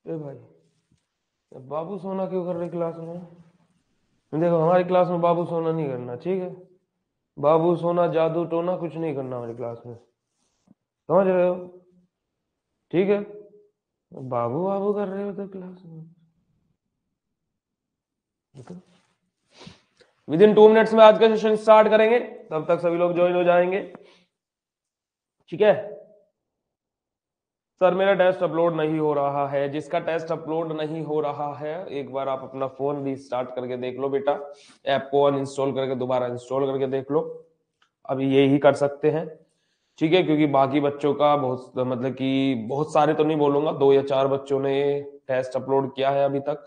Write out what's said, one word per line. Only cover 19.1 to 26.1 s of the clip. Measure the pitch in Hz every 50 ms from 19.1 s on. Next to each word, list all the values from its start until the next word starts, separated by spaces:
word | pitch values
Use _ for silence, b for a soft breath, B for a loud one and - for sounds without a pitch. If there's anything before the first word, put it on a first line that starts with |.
| _ _ _ _ _ _ _ _ B B B B B B B _ _ _ _ _ _ _ _ -
Within | 143 165 208 214 208
two | 208 214 220
minutes | 220 226 220 220 214
में | 226 220
आज | 214 208 220
का | 226 220
session | 220 214 208 220 214 214
start | - 220 214 220 214 208
करेंगे, | 208 214 220 220 240 247 - - - - - -
तब | 160 156 156 175
तक | 170 165
सभी | - 175 170 170
लोग | 175 175 175
ज्वाइन | 165 180 180 180
हो | 180 175
जाएंगे, | 175 175 175 180 180 185 202 - - - - b b b b b _ _ _ _ _ _ _ _ _ _ _ _ _ _ _ _ _ _ _ _ _ _ _ _ _
ठीक | 175 156
है। | 214 214 175 139 - - - - - _